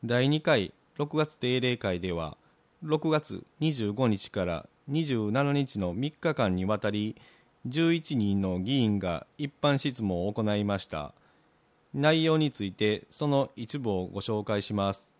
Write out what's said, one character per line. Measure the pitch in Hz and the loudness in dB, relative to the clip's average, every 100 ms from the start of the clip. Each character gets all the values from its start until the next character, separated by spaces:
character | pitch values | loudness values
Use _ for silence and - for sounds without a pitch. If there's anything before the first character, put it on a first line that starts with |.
第 | 113 120 131 | 0 2 4
二 | 151 | 2
回、 | 151 139 92 - _ _ | 4 2 2 -8 _ _
六 | 147 151 | -4 0
月 | 151 - | -2 -2
定 | 123 127 | -2 0
例 | 123 120 | 0 0
会 | 104 90 | -2 -2
で | 92 | -2
は、 | 85 80 - _ _ _ _ | -4 -6 -10 _ _ _ _
六 | 156 156 160 | -4 -2 2
月 | 156 151 95 - _ | 0 -2 -12 -14 _
二 | 156 | -2
十 | 139 107 | 0 -2
五 | 104 127 | 2 2
日 | 101 - | 2 -2
か | - 90 | -2 -2
ら | 82 - _ - | -2 -8 _ -4
二 | 147 | -2
十 | 156 123 107 | 0 0 2
七 | 117 143 | 0 2
日 | 143 135 - | 2 0 -2
の | 92 | -2
三 | 87 139 | -2 -4
日 | - 170 | -4 -4
間 | 151 110 90 | 0 0 2
に | |
わ | 92 104 | 0 0
た | 107 | 0
り、 | 107 107 - - - _ _ 127 | -2 -4 -6 -18 -20 _ _ -6
十 | 139 165 | 0 2
一 | 165 156 139 | 2 0 0
人 | 104 98 | 2 2
の | 98 90 | 2 0
議 | 95 135 | 0 2
員 | 113 101 | 4 2
が | 92 80 - _ | 0 -4 -6 _
一 | 143 _ | -10 _
般 | 147 139 | 2 2
質 | 147 123 | 0 -2
問 | 107 90 92 | -2 0 -2
を | |
行 | 104 107 104 | -2 0 0
い | |
ま | 104 98 | 0 -2
し | - | -4
た。 | 90 73 - _ _ _ _ _ _ _ | -8 -8 -14 _ _ _ _ _ _ _
内 | 139 147 160 | 0 2 4
容 | 160 156 | 4 4
に | 151 | 2
つ | - | 0
い | 101 | -6
て、 | 90 107 107 - | 0 2 2 -4
そ | - 147 | -6 0
の | 139 139 | 2 0
一 | - 117 147 | -6 -10 -6
部 | 120 | -2
を | 95 92 | -2 -2
ご | 95 | -6
紹 | 101 107 | -4 -4
介 | 101 104 | 0 -2
し | 98 | 0
ま | 104 98 | 0 0
す。 | 98 - _ | -2 -8 _